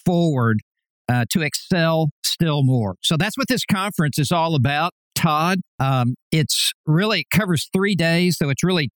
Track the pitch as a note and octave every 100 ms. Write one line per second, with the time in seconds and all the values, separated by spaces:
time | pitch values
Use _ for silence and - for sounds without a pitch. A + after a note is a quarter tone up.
0 | - F3 E3+ C3+ A#2 G#2+ - _ _ _
1 | - B2 A#2 F#3 D3+ - - F3+ E3 D#3+
2 | D#3 - - - E3 D3 C3 B2+ G#2 F#2
3 | - D#3+ G#3 A#3+ C4+ B3+ - G3 G3+ -
4 | D3+ - C#3+ F3 E3 D#3 C3+ D3 F3 -
5 | _ - E3+ D3+ E3 F#3 - - C3+ C3
6 | A#2+ B2+ - D#3+ D3 - - - - D#3
7 | G#3+ F#3+ - D#3+ G3+ D#3 - F#3+ G3 F3+
8 | E3 E3 F3+ D#3 D3 C3 F3 F3+ C3